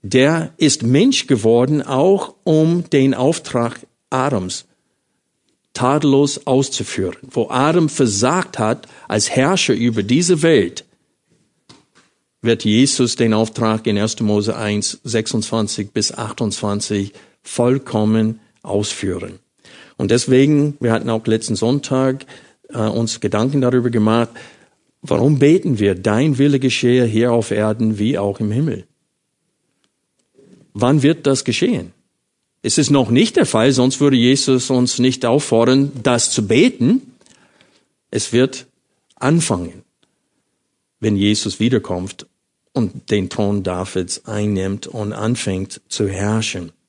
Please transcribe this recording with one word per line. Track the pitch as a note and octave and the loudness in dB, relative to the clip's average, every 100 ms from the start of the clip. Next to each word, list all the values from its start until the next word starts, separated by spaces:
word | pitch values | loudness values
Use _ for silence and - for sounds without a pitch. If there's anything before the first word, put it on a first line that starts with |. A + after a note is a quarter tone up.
Der | G2+ B2+ C#3 E3 E3 - | 0 2 4 2 -4 0
ist | D#3 - | 0 2
Mensch | A#2+ C3+ B3 C4 - | 2 4 4 2 0
geworden, | B2+ A2 A#2 C3 D3+ | 0 4 4 2 0
auch | - C3 E3+ G3 - _ | -2 0 2 2 -2 _
um | - D#3+ D#3+ F3 E3+ | 0 2 2 0 0
den | D3 C3+ | 2 2
Auftrag | B2+ C3 E3 - B2 A#2 - - _ _ | 2 0 -2 -4 -4 -4 -6 -20 _ _
Adams | C3 C3 A#2+ F#2 - - _ _ _ _ _ _ _ _ _ _ | -2 -2 -2 -4 -10 -14 _ _ _ _ _ _ _ _ _ _
tadellos | - B2+ D3 D3 C#3 C#3+ - - | -4 0 2 2 2 2 -2 -2
auszuführen. | C3 C3+ - G#2+ - F#2 - B2+ | 0 0 -6 -8 -4 -6 -6 -8
Wo | - - | -6 -2
Adam | B2+ C#3+ F3 D#3 | 0 2 2 0
versagt | - B2+ G2 B2 F3 - - | 0 0 2 0 0 -4 -4
hat | A2 A#2+ - - - | -2 -2 -8 -20 -6
als | - - | -4 0
Herrscher | - C#3 F#3 - | 0 2 0 0
über | G#2 A#2+ A2+ | 0 0 -2
diese | G2 C3 F3 F3 | 0 0 2 2
Welt, | E3 D3 F2 - _ _ _ _ _ _ _ _ _ - _ _ _ _ _ _ | 4 4 2 -6 _ _ _ _ _ _ _ _ _ -20 _ _ _ _ _ _
wird | A2+ A2+ | -2 0
Jesus | G#2+ G#2+ C#3 - B2 - | 2 2 2 2 -2 0
den | A#2 | 0
Auftrag | A2 A2 - A2+ A2 A2+ | 2 0 0 -2 0 0
in | G2+ | 0
erster | A2 - | -2 -2
Mose | G#2+ G#2 G#2 - | 0 0 0 -4
eins, | G#2+ G#2 - - | -4 -4 -4 -10
sechsundzwanzig | - A2 A2 A#2 G#2+ A2+ G#2 - G#2 | -6 -4 -2 -4 -4 -4 -4 -6 -6
bis | - G#2 | -4 -4
achtundzwanzig | - A2 - A2 F#2 G#2+ G#2 - G#2 G2 - - _ | -6 -10 -6 -6 -4 -4 -4 -4 -4 -6 -10 -20 _
vollkommen | - - A#2+ C3+ - A2 G#2+ A2 A2 A2 _ _ | -12 -2 0 0 -2 -2 2 2 0 -4 _ _
ausführen. | F2+ G2+ G#2 - F#2+ F2+ F2 F#2 _ _ - - - _ | -6 -4 -4 -6 -6 -6 -10 -16 _ _ -20 -20 -20 _
Und | G2+ | 0
deswegen, | A#2 - C3 C#3+ D3 D3 C#3+ | 0 2 4 4 2 0 -2
wir | A#2+ | -2
hatten | A2+ A#2 | -2 -2
auch | A2+ A2 | -4 -2
letzten | A2 - A2 | -2 -2 -2
Sonntag, | A2+ C#3 - C3+ C3 C3+ - - - _ _ | 0 -2 -2 -2 0 -2 -10 -20 -20 _ _
äh, | B2 | -4
uns | A2 A2+ A2+ - | -2 -2 -4 -4
Gedanken | G#2 G#2 B2 C#3+ | -4 -2 0 0
darüber | B2+ B2+ A#2 | 0 0 0
gemacht, | A#2 G#2+ A2+ A#2 - - - _ _ _ _ | 0 2 2 0 -6 -20 -20 _ _ _ _
warum | - - B2+ C#3+ | -4 0 2 4
beten | C#3+ F3+ F3 A2+ | 4 4 2 0
wir, | G2+ F#2 | 0 0
„Dein | G2+ G#2+ D3+ C3 | 0 0 0 2
Wille | C#3+ C#3 | 2 2
geschehe | B2+ - B2 B2 A#2+ | 0 0 2 2 2
hier | A2 A#2+ | 2 2
auf | A#2 A2 | 0 0
Erden | G#2+ G#2+ G#2+ A2 G#2+ | -2 -2 0 -2 0
wie | G#2+ C3+ | -2 0
auch | G2+ G2 | -2 -4
im | G#2+ | -4
Himmel“? | A2 D#3 - - _ _ _ _ _ _ _ _ _ _ _ _ _ _ _ _ - _ G2+ | -2 -2 -6 -12 _ _ _ _ _ _ _ _ _ _ _ _ _ _ _ _ -20 _ -4
Wann | B2 D3+ | 0 4
wird | C3+ E3 C#3+ | 2 2 0
das | C3+ | -2
geschehen? | - A#2 F#3 G#3 F2 _ _ _ _ _ _ _ | -2 -2 0 -2 -6 _ _ _ _ _ _ _
Es | - - | -4 0
ist | C#3 | 2
noch | C#3+ A2+ | 2 4
nicht | A#2+ A3 - | 2 2 2
der | - | 2
Fall, | A2+ A#2+ | 2 2
sonst | B2+ B2+ C3 | 4 2 2
würde | C#3+ C3 | 2 4
Jesus | A#2+ C#3 - B2+ - | 4 2 2 0 2
uns | B2+ B2 - | 0 0 2
nicht | B2+ B2+ A#2+ | 0 0 0
auffordern, | C#3 - A2+ A#2+ C3 C#3 C3+ | 0 2 2 4 2 0 -2
das | C3 A#2+ - | 0 0 0
zu | - G#2 | -2 2
beten. | A2+ A#3+ - A#2+ B3+ - _ _ _ _ _ _ _ _ _ _ | 4 4 2 0 0 -2 _ _ _ _ _ _ _ _ _ _
Es | A#2 - | -6 -2
wird | A#2 C3 - - _ _ _ _ _ | 0 0 -2 -18 _ _ _ _ _
anfangen, | C3 E3 D#3+ F#2 F2 - _ _ _ _ _ _ _ _ _ _ _ _ | 0 0 0 -4 -6 -14 _ _ _ _ _ _ _ _ _ _ _ _
wenn | A2 G2+ | -2 2
Jesus | G2+ G#2 G#2+ - | 2 0 -4 -2
wiederkommt | A2+ A#2+ - F2+ F#2+ - - _ _ _ _ | 0 0 -2 -8 -8 -14 -20 _ _ _ _
und | C3 G#2 - - | -4 -4 -6 -4
den | G#2 F#2 | -2 -2
Thron | - G2+ G2+ | -2 -2 -2
Davids | F#2 F2+ F#2 F#2+ F2+ - - | -4 -6 -4 -6 -6 -10 -8
einnimmt | G#2 G#2+ G2 F#2+ G#2 - | -4 -2 -2 -4 -6 -10
und | A#2 G#2 | -8 -8
anfängt | G#2+ A2 B2 - F#2+ F#2+ - _ | -6 -4 -4 -4 -6 -6 -12 _
zu | - G2+ | -4 -4
herrschen. | G2 G#2 A2 A2 F#2+ E2+ _ | -2 -2 -2 -4 -8 -12 _